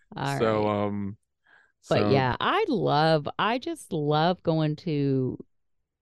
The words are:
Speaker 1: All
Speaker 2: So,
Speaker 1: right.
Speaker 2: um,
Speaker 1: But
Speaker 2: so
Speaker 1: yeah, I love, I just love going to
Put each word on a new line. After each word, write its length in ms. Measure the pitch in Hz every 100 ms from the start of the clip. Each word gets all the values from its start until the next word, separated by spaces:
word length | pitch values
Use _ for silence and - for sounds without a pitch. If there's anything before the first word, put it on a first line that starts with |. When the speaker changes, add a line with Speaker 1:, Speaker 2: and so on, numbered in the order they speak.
| _ -
Speaker 1:
All 220 | 139 139
Speaker 2:
So, 240 | 113 107
Speaker 1:
right. 200 | 104 104 104
Speaker 2:
um, 300 | 101 101 107 _ _ _ _ _ _ -
Speaker 1:
But 100 | 214
Speaker 2:
so 120 | 208
Speaker 1:
yeah, 260 | 135 131 -
I 240 | - 381 427
love, 600 | 220 143 143 156 160 143 -
I 200 | 190 247
just 340 | 339 330 -
love 500 | 160 147 151 165 185
going 340 | - 160 156 147
to 600 | - 147 139 135 131 - - _ _ _ _ _